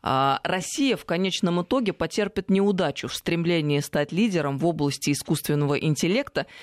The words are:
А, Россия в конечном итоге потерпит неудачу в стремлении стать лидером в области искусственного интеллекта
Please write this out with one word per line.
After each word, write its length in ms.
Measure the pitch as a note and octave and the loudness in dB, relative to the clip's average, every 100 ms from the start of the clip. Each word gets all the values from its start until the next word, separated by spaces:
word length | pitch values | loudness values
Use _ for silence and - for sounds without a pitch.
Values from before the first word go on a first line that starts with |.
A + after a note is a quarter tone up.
А, 380 | - C3 C#3 C3+ | 0 2 2 0
Россия 520 | - F#3 - - C#4 F#3+ | -2 -4 -4 -2 0 0
в 80 | - | -2
конечном 560 | E3+ F#3+ - F3+ F3 | 0 0 0 0 0
итоге 300 | F3 C4 G#3+ | 0 0 0
потерпит 560 | - E3 - G3+ G3 - | -2 -2 -2 -2 -2 2
неудачу 580 | F#3+ G3+ F#3+ D#3+ C#3 - | 2 4 2 0 -2 -8
в 40 | |
стремлении 680 | - - E3+ E3+ E3+ D3+ C#3+ | -6 -2 0 2 2 2 0
стать 300 | C#3+ D3+ D3 | 0 -2 0
лидером 440 | E3 A3+ F3+ C#3+ C#3 | 0 2 2 -2 0
в 80 | E3 | -2
области 460 | D#3+ C#3+ C3+ - | 0 -2 -2 -2
искусственного 640 | C#3+ - D#3 - D3 C#3+ C#3+ | -2 -2 -2 0 0 2 0
интеллекта 680 | D#3 D3 E3+ A3 C#4 - - - | 0 0 2 0 0 -6 -6 -12